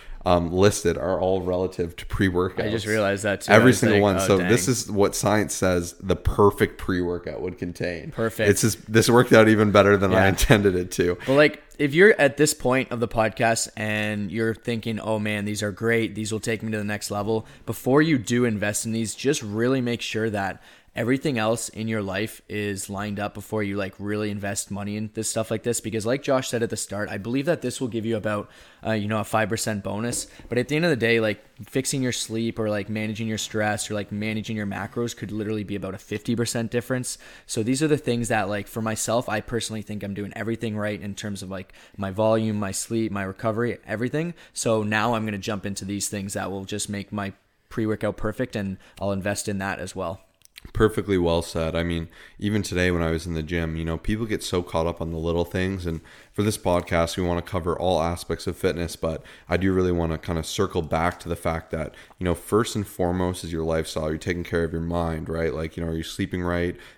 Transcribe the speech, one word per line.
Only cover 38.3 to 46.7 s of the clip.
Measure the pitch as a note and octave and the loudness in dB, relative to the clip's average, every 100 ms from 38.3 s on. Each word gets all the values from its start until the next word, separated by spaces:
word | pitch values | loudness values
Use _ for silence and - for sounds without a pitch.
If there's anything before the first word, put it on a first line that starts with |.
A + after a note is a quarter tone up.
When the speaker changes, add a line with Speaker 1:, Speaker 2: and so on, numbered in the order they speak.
| A2+ F#2+ | 0 0
Speaker 2:
like, | G#2 G2 | -2 -4
for | A#2 | -4
myself, | A2 G#2+ - A#2 B2 | -4 -2 0 0 0
I | G#2+ | -4
personally | - A#2 - A2 | -2 -4 -4 -8
think | G2+ G#2+ | -8 -8
I'm | G2+ | -6
doing | G2+ G2 - | -6 -8 -6
everything | G#2+ A2+ A#2 G#2+ | -4 -4 -4 -2
right | G#2 G#2 | -4 -4
in | G2+ F#2+ | -8 -8
terms | A2 G2 | -8 -8
of, | F#2 | -8
like, | F#2+ F#2+ - - - | -10 -12 -20 -20 -6
my | G2 | -4
volume, | F#2+ A2 A2+ A2 G#2 | 2 4 4 2 0
my | G2 | -2
sleep, | F#2+ - A#2 A2 | -4 -2 -2 -2
my | G2+ | -2
recovery, | F#2+ G2 A#2 G#2+ A#2+ G2 - | -6 -4 -2 0 -2 -4 -6
everything. | G#2 B2 D3 E3+ E3 - | -4 -2 -2 -4 -8 -14
So | - B2 A2 | -4 0 2
now | G#2 G#2+ A2+ A2+ | 2 2 2 0
I'm | A2 | -2
gonna | G2+ | -4
jump | G2 G#2 G2+ | -4 -6 -6
into | G2 F#2+ | -8 -6
these | G2+ - | -6 -4
things | G#2 G2 | -6 -6
that | G2+ F#2 | -6 -6
will | G2 | -6
just | G2 | -6